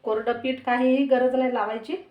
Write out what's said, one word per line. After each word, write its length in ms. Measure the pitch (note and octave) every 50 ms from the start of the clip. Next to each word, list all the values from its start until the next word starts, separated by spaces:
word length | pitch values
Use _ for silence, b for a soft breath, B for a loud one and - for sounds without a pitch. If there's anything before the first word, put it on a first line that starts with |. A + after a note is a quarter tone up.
| -
कोरडं 300 | A3+ G#3+ A3 A3 A#3+ A#3+
पीठ 300 | A#3+ - C4 C4 C4 -
काहीही 400 | B3+ A#3+ B3 B3+ B3+ C4 C#4 C#4
गरज 300 | C4+ C4 B3 B3+ B3+ B3
नाही 180 | C4 C4 B3+ A#3+
लावायची. 420 | G#3+ G#3 G#3+ A3 A3+ A3+ - E4 - - -